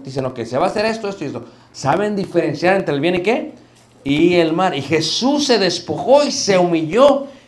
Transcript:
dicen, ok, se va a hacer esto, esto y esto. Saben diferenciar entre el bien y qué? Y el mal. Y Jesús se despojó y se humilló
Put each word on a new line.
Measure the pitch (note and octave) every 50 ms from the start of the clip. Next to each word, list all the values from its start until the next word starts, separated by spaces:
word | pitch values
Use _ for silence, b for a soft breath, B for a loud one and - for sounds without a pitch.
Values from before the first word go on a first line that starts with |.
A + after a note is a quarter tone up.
| -
dicen, | C#3 C3 C#3 C3
ok, | B2+ B2 A#2+ A2+
se | A2+ B2 C3+
va | E3+
a | G3
hacer | G3 G#3+ G#3
esto, | A3+ A3 A3 - G3+
esto | G3 - D#3+
y | C3+
esto. | A#2+ A#2+ A2+ B B B B B
Saben | B - - C3 D3 F3 G#3 G#3 G#3
diferenciar | G3 F#3 - - E3+ D#3+ D3+ C#3+ D3+ E3+ F3 G3
entre | G3 F3+ - D3
el | C#3
bien | C#3+ F3 F3+
y | F3+
qué? | F3 G3+ A#3 D#4 - - - B B B B B B B _ _ -
Y | C#3 C#3+ D3 E3 F3 F3+
el | F3 E3 D#3+
mal. | D#3 F3 F#3+ F#3 D3
Y | C#3
Jesús | C3+ - D#3+ D#3 D#3 - - - G#3+ C4 D4 D4 -
se | - A#3+ G#3
despojó | G3 F3 - - - - D3+ C#3+ - G#3+ C4 C#4+
y | D4 B3
se | G3+ - - G3+ G3 F3+
humilló | F3+ F3 E3+ D#3+ D#3+ D3+ E3+ A3+ C4+ C#4+ C4+ C#4 B B B B B